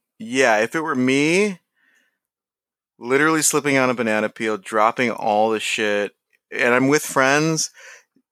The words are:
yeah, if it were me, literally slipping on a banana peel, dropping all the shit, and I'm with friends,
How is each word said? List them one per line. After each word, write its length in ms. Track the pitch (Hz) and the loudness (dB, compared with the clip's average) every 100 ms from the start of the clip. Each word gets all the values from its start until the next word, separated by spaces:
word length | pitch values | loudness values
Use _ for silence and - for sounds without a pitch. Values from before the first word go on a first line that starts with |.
| _ _ | _ _
yeah, 400 | 113 131 127 107 | -6 0 2 2
if 140 | 117 | 0
it 80 | 165 | -4
were 140 | 160 127 | -4 -2
me, 640 | 127 139 151 180 208 180 _ _ _ _ _ _ _ _ _ _ _ _ _ _ | 0 2 0 0 -2 -4 _ _ _ _ _ _ _ _ _ _ _ _ _ _
literally 460 | 117 139 156 160 | -2 2 2 2
slipping 340 | 147 151 143 139 | 0 0 0 2
on 140 | 127 | 2
a 20 | |
banana 360 | 120 113 107 107 | 0 0 0 -2
peel, 280 | - 110 104 | -4 -6 -6
dropping 540 | - 110 110 117 120 | -4 2 2 2 -2
all 400 | - 104 104 110 | -2 -2 0 0
the 80 | 107 | -2
shit, 540 | - - 107 104 101 - _ _ _ | -4 -4 -2 -2 -4 -8 _ _ _
and 220 | 110 127 | -2 2
I'm 140 | 123 135 | 2 2
with 180 | 151 - | 0 0
friends, 640 | 143 131 147 160 160 - - - - _ _ _ | 0 2 2 0 -2 -6 -12 -20 -20 _ _ _